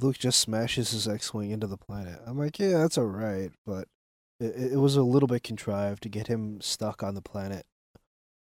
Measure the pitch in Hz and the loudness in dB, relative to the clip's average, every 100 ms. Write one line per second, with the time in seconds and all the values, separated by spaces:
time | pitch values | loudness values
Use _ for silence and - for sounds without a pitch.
0 | 131 131 151 - - 110 113 - 113 110 | 0 2 2 2 2 0 0 0 -2 -2
1 | 110 104 - 110 104 107 104 98 - 101 | -2 -2 -4 -4 -4 -2 -4 -6 -10 -8
2 | 90 85 117 131 147 - 196 170 160 - | -8 -10 -8 -4 -2 0 2 4 4 4
3 | 113 95 110 95 92 - - 95 92 _ | 0 0 -2 -2 -4 -8 -8 -8 -8 _
4 | _ _ _ - 117 123 127 139 139 139 | _ _ _ -6 -6 -2 0 4 6 6
5 | 123 135 135 120 - 110 - 101 101 101 | 6 6 6 2 -2 -6 -2 -2 -2 -4
6 | 107 104 107 113 107 104 - - 107 - | -6 -6 -2 -2 -4 -6 -6 -4 -4 -4
7 | 101 98 - 101 98 98 - _ _ _ | -6 -6 -8 -8 -6 -8 -12 _ _ _
8 | _ _ _ _ | _ _ _ _